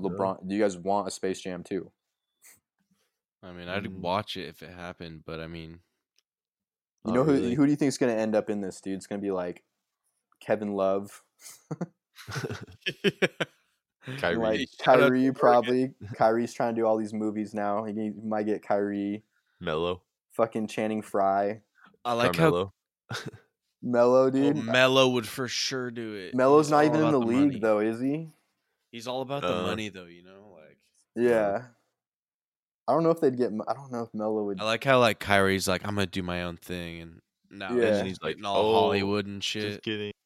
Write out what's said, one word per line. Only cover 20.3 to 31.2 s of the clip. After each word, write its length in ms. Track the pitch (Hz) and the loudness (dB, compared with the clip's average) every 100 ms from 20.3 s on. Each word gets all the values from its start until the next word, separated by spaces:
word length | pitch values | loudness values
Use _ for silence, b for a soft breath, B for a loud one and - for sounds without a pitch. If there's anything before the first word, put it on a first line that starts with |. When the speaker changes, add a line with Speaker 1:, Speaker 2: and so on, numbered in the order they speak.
Speaker 1:
Fucking 360 | - 117 113 107 | -2 -2 -2 -6
Channing 340 | - 107 107 | -4 -4 -4
Frye. 600 | - 104 98 98 101 113 _ _ b b 120 | -4 0 0 2 0 -4 _ _ b b -4
Speaker 2:
I 80 | |
like 220 | 117 120 - | 0 0 2
how 160 | 160 | 2
Speaker 3:
Carmelo. 220 | 87 98 - _ _ - | 2 -2 -10 _ _ -14
<laughs> 720 | - - - _ _ _ _ | -12 -12 -16 _ _ _ _
Speaker 1:
Melo, 440 | - 120 120 127 131 | -2 4 6 6 4
Speaker 2:
Oh, 40 | |
Speaker 1:
dude. 260 | 135 143 147 | 4 2 0
Speaker 2:
Melo 540 | 113 127 131 131 131 | 0 4 6 6 4
would 180 | 123 110 | 4 -2
for 200 | - 123 | -6 -6
sure 440 | - - 135 123 | -4 -4 -4 -6
do 220 | 117 110 104 | -8 -8 -8
it. 180 | 90 | -4
Speaker 1:
Melo's 340 | 127 131 147 151 | 2 6 6 6
Speaker 2:
He's 40 | |
Speaker 1:
not 80 | 151 | 6
Speaker 2:
all 60 | 151 | 4
Speaker 1:
even 80 | 156 | 4
in 0 | 151 | 2
Speaker 2:
about 40 | |
Speaker 1:
the 80 | 139 | 2
Speaker 2:
the 60 | 117 | 2
Speaker 1:
league, 220 | 123 143 | 4 2
Speaker 2:
money. 120 | 120 | 2
Speaker 1:
though, 200 | 110 107 | 2 2
is 200 | 110 113 | 2 0
he? 300 | 131 151 160 - _ _ _ _ _ | -4 -4 -8 -16 _ _ _ _ _
Speaker 2:
He's 160 | 117 117 | -14 -8
all 140 | 127 | -6
about 200 | 131 143 | -6 -4
the 140 | 90 87 | -2 -2
Speaker 3:
Uh, 80 | 90 | -2
Speaker 2:
money, 220 | 90 107 | -4 -8
though, 160 | 92 87 | -12 -18
you 180 | 87 | -20
know? 320 | 90 98 104 85 | -20 -20 -20 -20
Like 220 | 76 71 _ _ _ | -20 _ _ _ _
Speaker 1:
Yeah. 160 | 113 | 0